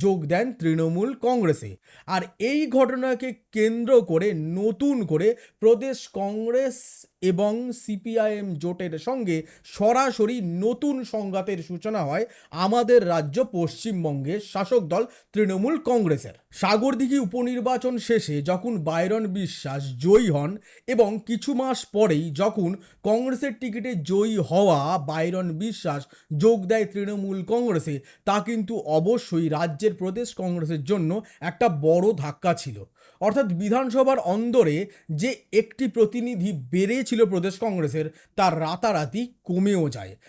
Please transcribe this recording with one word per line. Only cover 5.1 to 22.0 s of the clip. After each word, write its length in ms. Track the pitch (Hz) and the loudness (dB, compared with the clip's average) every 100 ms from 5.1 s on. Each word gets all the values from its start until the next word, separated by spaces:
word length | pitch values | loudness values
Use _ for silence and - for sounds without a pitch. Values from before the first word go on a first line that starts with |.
| 156 208 233 - _ | 2 4 2 -4 _
প্রদেশ 380 | 214 226 269 254 - | 4 4 2 -6 -8
কংগ্রেস 640 | 196 196 214 226 247 269 254 - - - _ | -6 -4 -4 0 0 0 -2 -8 -10 -16 _
এবং 300 | 185 180 208 226 247 226 | 0 2 2 0 -4 -8
সিপিআইএম 680 | - 208 233 226 214 208 202 156 | -6 -8 -2 0 0 0 -6 -6
জোটের 320 | 175 180 180 156 | -6 -4 -6 -6
সঙ্গে 380 | 240 262 202 160 156 - - | -6 -4 -2 -2 -4 -16 -12
সরাসরি 640 | - 214 247 269 226 214 247 180 170 | 0 2 4 2 2 0 -2 -4 -2
নতুন 380 | 214 240 294 262 | -2 0 -2 -2
সংঘাতের 560 | 233 220 196 190 190 185 | -4 -6 -4 -4 -4 -6
সূচনা 380 | 156 175 214 214 | -8 -8 -6 -4
হয় 220 | 143 165 233 - - 156 | -2 -2 -4 -10 -12 -2
আমাদের 360 | 190 240 233 247 180 | 2 2 6 6 6
রাজ্য 300 | 165 147 165 262 | 2 0 -2 -2
পশ্চিমবঙ্গের 880 | 180 165 - 226 185 160 139 135 208 202 | 0 -2 -4 -6 -4 -2 -2 -4 -6 -6
শাসক 300 | 196 190 247 160 | -6 0 0 2
দল 100 | 175 240 - _ | -2 -2 -8 _
তৃণমূল 440 | 202 202 185 233 320 277 | 0 0 0 0 0 0
কংগ্রেসের। 440 | 240 180 139 110 - _ | 2 2 0 -4 -16 _
সাগরদিঘি 640 | - 196 214 262 247 262 277 | -2 2 4 2 2 2 0
উপনির্বাচন 760 | 208 240 240 247 240 254 254 247 | 0 -2 -2 -2 0 0 -2 -2
শেষে 380 | - 226 - 147 | 0 0 0 -2
যখন 300 | 143 180 233 214 156 | -2 -2 -2 -4 -2
বাইরন 360 | 165 185 220 214 | 0 0 0 -2
বিশ্বাস 500 | 190 180 - 139 139 139 123 | -4 -6 -6 -8 -6 -8 -2
জয়ী 260 | 160 214 220 | 6 6 6
হন 200 | 143 147 202 - - - | 0 0 -6 -14 -12 0
এবং 220 | 240 208 214 - | 4 4 2 -4
কিছু 240 | 226 - | -4 -2
মাস 240 | 254 262 247 - | -2 0 -2 -2
পরেই 320 | 208 | 2